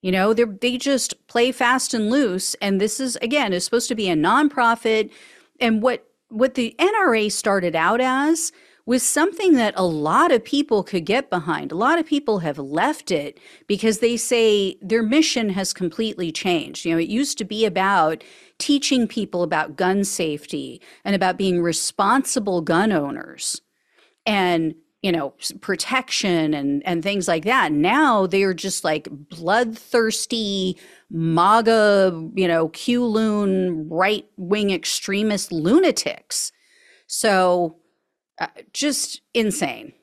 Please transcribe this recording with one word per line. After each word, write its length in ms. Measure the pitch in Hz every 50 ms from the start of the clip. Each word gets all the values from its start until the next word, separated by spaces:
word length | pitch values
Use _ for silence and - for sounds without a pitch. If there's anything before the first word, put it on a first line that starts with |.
You 100 | - 185
know, 220 | 185 190 190 214 226
they're, 120 | 214 240
they 320 | 220 196 190 - 247 247
just 500 | 247 - 277 277 247 - - - _ _
play 240 | _ - 233 240 254
fast 420 | 247 - 254 240 254 262 - - -
and 160 | 226 214 208
loose. 440 | 240 285 285 214 180 190 - - -
And 260 | - - 202 196 190
this 180 | 202 214 214 -
is, 180 | 220 247 233
again, 360 | - - 233 269 294 269 208 185
is 100 | 180 180
supposed 240 | - - 240 233
to 80 | - 247
be 140 | 214 214 185
a 60 | 170
nonprofit. 960 | 156 151 180 220 269 302 285 285 - 240 233 233 226 - 226 220 220 220 214 - - - - - - _ _ _ _
And 220 | 254 233 220 214
what, 240 | 196 175 - - _ _ _ _ _
what 280 | _ 226 214 247 262 -
the 200 | - 240 - - -
N 120 | 320 381 427
R 200 | 440 392 330 233
A 140 | 220 208 214
started 460 | 196 - - 226 196 196 180 175 160
out 260 | 160 160 175 214 240
as 500 | 254 262 262 269 285 302 330 320 - - _ _ _ _ _ _ _
was 180 | - 247 254 -
something 500 | - - 294 311 392 - 339 415 370 320
that 220 | 247 226 208 -
a 80 | 185 185
lot 460 | 180 160 151 147 156 170 247 320 349
of 120 | 285 226 226
people 400 | - - 277 294 - 233 208 185
could 220 | - - 185 160
get 240 | 156 196 254 269 _
behind. 420 | - 180 156 165 156 151 147 143
A 60 | 156
lot 220 | 170 226 269 330 339
of 60 | 311
people 340 | - 302 285 285 - 214 196
have 180 | 165 156 139
left 540 | 151 139 135 147 160 202 269 202 - - -
it 280 | 190 151 143 147 - _ _ - - - _
because 320 | _ 202 196 - 226 214 220
they 180 | 240 233 240
say 580 | 220 - - 247 233 226 220 208 208 196 190 - _
their 220 | 208 185 220 233 226
mission 480 | 214 247 311 311 311 - 247 220 208
has 200 | 190 196 190 -
completely 600 | - - 180 170 - - 226 220 - - 180 165
changed. 520 | 156 - - 190 175 160 - - - - -
You 100 | 170 165
know, 60 | 165
it 80 | 170
used 300 | - 208 233 285 277 -
to 80 | - 226
be 180 | 180 214 214 220
about 600 | 208 170 190 185 196 202 185 160 156 160 156 - - - - - _ _
teaching 500 | _ - - 285 277 - - 277 254 233
people 360 | - - 233 202 160 - 175 175
about 340 | 165 170 151 156 - 151
gun 260 | - 185 185 190 202 196
safety 800 | 190 - - 180 160 147 147 - - - 147 135 131 120 - - - - _ _
and 100 | - 196
about 220 | 190 190 185 185
being 240 | - 196 190 180 175
responsible 1000 | 170 170 160 - - - - - 202 196 240 269 269 - - 269 208 202 185 175
gun 300 | 160 - 165 170 202 220
owners 680 | 202 165 143 139 131 - - - 71 - - - - - _ _ _ _ _ _ _ _ _ _ _ _ _
and, 480 | 220 214 202 185 180 175 165 165 160 156 - _ _ _ _ -
you 80 | 196
know, 220 | 170 165 143 139 _ _
s-, 120 | - - - -
protection 920 | - - 190 170 - - 240 254 254 - - - - 196 175 165 156 151 156
and, 300 | 147 139 139 143 143 143
and 160 | - 175 170
things 260 | 160 196 202 202 180
like 160 | 190 190 165 156
that. 260 | 208 247 269 202 156
Now 560 | 151 147 151 185 226 285 311 277 233 208 190
they're 260 | 185 175 196 196 190 185
just, 300 | 160 - 196 - - -
like, 240 | 170 156 156 - -
bloodthirsty 1700 | 147 139 147 _ - 160 165 170 202 233 247 226 220 - - - - 240 226 220 220 - - - 247 226 220 202 196 196 185 185 180 - - - - - _ _
maga, 1200 | - 165 165 165 160 165 170 196 214 233 226 226 226 220 214 208 202 196 190 185 175 165 160 160 -
you 120 | 190 190
know, 220 | 170 170 165 160 160
Q-loon, 1200 | 165 - - - 240 240 247 233 214 220 220 220 208 208 202 196 190 185 185 180 170 160 151 156
right-wing 800 | 165 165 185 202 214 208 - _ _ - 185 175 202 214 208 202
extremist 840 | 190 165 - - - - - - 196 196 214 220 208 196 - -
lunatics. 1000 | 175 165 151 170 240 339 381 330 233 - - - - - _ _ - - - - _ _ _ _ _ _ _ _ _ _ _
So, 680 | _ - - - 220 202 185 185 180 180 180 175 165 165 _ _ _ _ _ _ _ _ _ _ _ _ -
uh, 80 | 165 - _ - - _ _
just 480 | - 277 294 269 - - - - - _ _ _
insane 600 | 233 226 214 180 - - 139 120 113 107 - - _